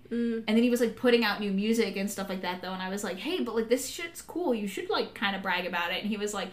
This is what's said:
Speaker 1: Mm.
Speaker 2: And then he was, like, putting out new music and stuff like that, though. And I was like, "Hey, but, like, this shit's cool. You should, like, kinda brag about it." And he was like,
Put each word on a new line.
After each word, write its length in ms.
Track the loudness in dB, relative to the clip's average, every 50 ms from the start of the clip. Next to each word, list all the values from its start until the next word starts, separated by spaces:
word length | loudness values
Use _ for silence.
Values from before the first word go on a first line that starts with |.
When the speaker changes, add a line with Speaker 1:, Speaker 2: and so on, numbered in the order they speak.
| -6 -4
Speaker 1:
Mm. 340 | -2 0 0 0 0 -2 0
Speaker 2:
And 100 | 4 4
then 60 | 6 6
he 80 | 6
was, 100 | 4 4
like, 140 | 2 0 0
putting 280 | 2 4 4 6 6 4
out 160 | 2 0 0
new 120 | 0 0
music 460 | 0 2 4 4 4 4 2 2 0
and 120 | -2 -2 -2
stuff 200 | -2 -4 -4 -4
like 120 | -4 -4
that, 220 | -4 -4 -4 -4 -6
though. 100 | -6 -6
And 80 | -6
I 80 | -4 -4
was 140 | -4 -4 -4
like, 140 | -4 -6 -4
"Hey, 220 | -4 -4 -2 -2 -2
but, 100 | 0 0
like, 160 | 0 2 4
this 180 | 2 2 2
shit's 360 | -4 -6 -8 -8 -8 -10 -12 -12
cool. 320 | -6 -4 -2 2 2 2
You 120 | 2 0
should, 220 | -4 -4 -4 -4 -2
like, 240 | 0 0 0 -2 -4
kinda 240 | -2 -2 -2 -2
brag 300 | -2 -2 0 0 0 0
about 240 | -2 -2 0 0 0 -2
it." 80 | -2
And 80 | -2 -2
he 80 | -2
was 160 | 0 -2 -2 -2
like, 160 | -4 -6 -6